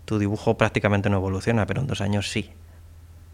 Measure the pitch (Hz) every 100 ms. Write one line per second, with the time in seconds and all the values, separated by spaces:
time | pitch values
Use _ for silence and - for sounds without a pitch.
0 | - 107 101 107 - 110 110 - 101 101
1 | 101 98 95 95 113 117 98 98 92 95
2 | 101 104 - 113 - - - - - -
3 | - - -